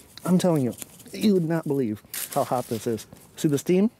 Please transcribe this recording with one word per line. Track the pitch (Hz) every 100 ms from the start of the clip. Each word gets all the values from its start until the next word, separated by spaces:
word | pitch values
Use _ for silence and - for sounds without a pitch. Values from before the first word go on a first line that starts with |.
| - - -
I'm | 180
telling | 185 160
you, | 123 101 - - -
you | 202 208
would | 190 156
not | 165 160
believe | 139 120 107 - - -
how | -
hot | 127 127 123
this | 113 120
is. | 110 - - - -
See | 160
the | 139
steam? | - 180 214 -